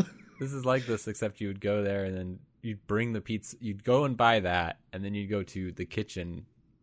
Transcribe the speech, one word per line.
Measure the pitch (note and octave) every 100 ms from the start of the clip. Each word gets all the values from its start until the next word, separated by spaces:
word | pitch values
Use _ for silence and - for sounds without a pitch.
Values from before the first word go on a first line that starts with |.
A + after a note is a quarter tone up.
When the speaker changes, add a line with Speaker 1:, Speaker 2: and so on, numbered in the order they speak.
| - -
Speaker 1:
<laughs> | - -
Speaker 2:
This | C3+
is | C#3
like | B2+ C3 A#2+
this, | A2 -
except | G#2 A2 -
you | G#2
would | G2
go | G2+ G#2
there | G2+ G2+ F#2+
and | F#2
then | F2+ F#2 - _
you'd | A2+ G#2 -
bring | G#2 A#2+
the | G#2+
pizza, | - A2 - -
you'd | A2+ G2
go | B2 B2+ D3
and | A#2+
buy | A#2 A2+
that, | F2+ F2+ E2+ - _
and | F#2+
then | G2+
you'd | G#2 G2
go | G#2
to | F#2 G2 F#2
the | E2+ F#2
kitchen | - G#2 - F2 E2+ - _ _ _